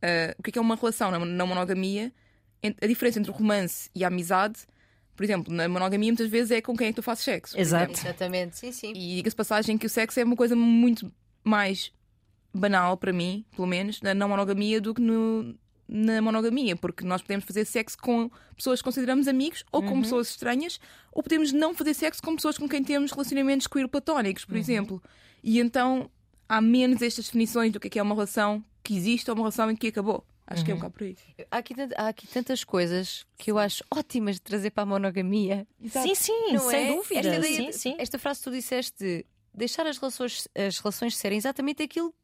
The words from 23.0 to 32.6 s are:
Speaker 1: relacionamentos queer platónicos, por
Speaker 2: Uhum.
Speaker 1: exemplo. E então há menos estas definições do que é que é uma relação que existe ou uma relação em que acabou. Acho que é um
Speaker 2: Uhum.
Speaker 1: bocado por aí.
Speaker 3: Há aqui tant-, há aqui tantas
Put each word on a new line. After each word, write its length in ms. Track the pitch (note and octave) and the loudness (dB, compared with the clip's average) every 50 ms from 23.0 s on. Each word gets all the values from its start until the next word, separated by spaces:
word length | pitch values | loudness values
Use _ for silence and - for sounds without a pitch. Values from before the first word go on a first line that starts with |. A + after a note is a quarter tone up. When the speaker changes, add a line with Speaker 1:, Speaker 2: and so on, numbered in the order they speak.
| C#4+ C#4 | 0 0
Speaker 1:
relacionamentos 560 | - - C#4 - D4 C4+ C#4 C4+ C#4 C4+ - - | -2 -4 -4 -2 0 0 2 2 2 2 0 0
queer 200 | - C#4+ C4+ B3+ | 0 0 0 0
platónicos, 580 | - C#4+ - - D#4+ D4 A3+ G3 F#3 - - | -2 -2 0 0 0 2 2 0 -2 -4 -6
por 80 | - F#3 | -6 -4
Speaker 2:
Uhum. 60 | A3 | -4
Speaker 1:
exemplo. 440 | A3 - A#3+ G#3+ G3+ G#3+ G3 F#3 _ - _ - - - - _ - | 0 0 0 0 0 -2 -6 -10 _ -16 _ -20 -20 -20 -20 _ -2
E 160 | - A3 A#3+ | 2 4 4
então 500 | A#3+ A#3+ - C4+ B3 B3+ C4 C4 - - _ _ _ _ _ _ _ _ | 4 4 2 2 2 4 2 0 -2 -6 _ _ _ _ _ _ _ _
há 100 | A3 A3 | 2 4
menos 420 | A3 A3+ A#3+ B3+ B3+ B3+ B3+ A3+ A#3+ | 6 6 6 6 6 6 4 4 2
estas 220 | A#3+ A3+ - A3+ | -2 -2 -4 -8
definições 460 | - - A#3 A3+ A3+ A#3 A#3 A3+ A3+ | -2 0 0 0 2 2 2 2 2
do 80 | G#3+ G#3 | 0 -2
que 60 | - | -6
é 40 | G3+ | -4
que 80 | - A3 | -2 0
é 20 | |
uma 140 | G3+ G#3 G#3 | 0 0 2
relação 480 | G#3+ G#3 G3+ - - G#3 G#3 G#3 G#3+ A3 _ _ _ _ | 0 0 -2 0 0 0 0 0 -2 -6 _ _ _ _
que 120 | - G#3+ | -4 -2
existe 340 | F#3 F3 G#3 A#3+ A#3+ - - | 0 2 2 2 0 0 -2
ou 60 | A#3 | -2
uma 80 | G#3+ A3+ | 0 0
relação 260 | A3 G#3 - A3 A3 | -2 0 0 0 0
em 60 | A3 | 0
que 120 | A3 - A3 | 0 -2 -2
acabou. 380 | G#3+ - G3 G#3 G3+ - - _ _ _ _ - | -2 -2 -2 0 -2 -2 -4 _ _ _ _ -8
Acho 160 | - F3 E3 | -4 -2 0
que 80 | D#3+ | 0
é 20 | E3 | 0
um 40 | E3 | -2
Speaker 2:
Uhum. 40 | |
Speaker 1:
bocado 120 | E3 F3+ F3+ - | -4 -8 -8 -8
por 60 | G#3+ | -10
aí. 140 | F#3+ F#3 - - - - - - _ | -10 -10 -12 -18 -20 -20 -20 -14 _
Speaker 3:
Há 60 | - A3+ | -6 -6
aqui 180 | A#3+ - - | -6 -6 -8
tant-, 180 | A#3+ C#4 C4 - - | -8 -8 -8 -6 -4
há 100 | G#3+ A3 | -4 -4
aqui 180 | G#3+ - - - | -4 -6 -12 -6
tantas 360 | - B3 B3 - C4 B3 | -4 -4 -2 -2 -4 -4